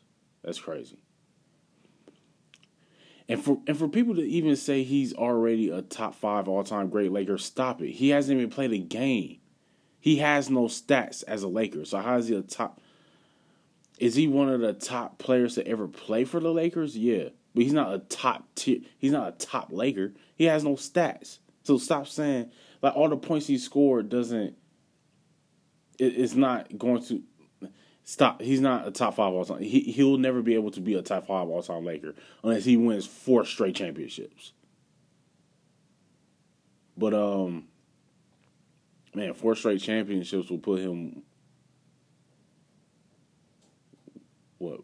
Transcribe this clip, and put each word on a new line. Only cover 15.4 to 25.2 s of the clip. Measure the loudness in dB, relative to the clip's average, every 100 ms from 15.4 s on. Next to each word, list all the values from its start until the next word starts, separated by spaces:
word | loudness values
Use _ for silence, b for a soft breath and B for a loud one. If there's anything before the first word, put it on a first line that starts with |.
| 2 0
to | -4
ever | -4 -6
play | -8 -4 -2
for | 0 -2
the | 0
Lakers? | 0 0 -2 -4 -2
Yeah. | 0 0 -2 -10 _
But | 2
he's | 4
not | 2 0
a | -4
top | -8 -4 -2 -2 -6
tier, | -4 0 -2 B _
he's | 0
not | 0 -2
a |
top | -8 -8 -6 -6
Laker. | -2 -2 -2 -4 B B
He | 0
has | 2 4
no | 0 -4
stats. | -2 0 0 -4 -16 -20 _ _
So | 2 2
stop | 2 -2 -4
saying, | -4 -2 -2 -4 B B B
like, | 0 4
all | 2
the | 0
points | -2 -2 0
he | -2
scored | 0 4 4 4 0
doesn't, | -2 -2 -2 -4 -8 _ _ _ _ _ _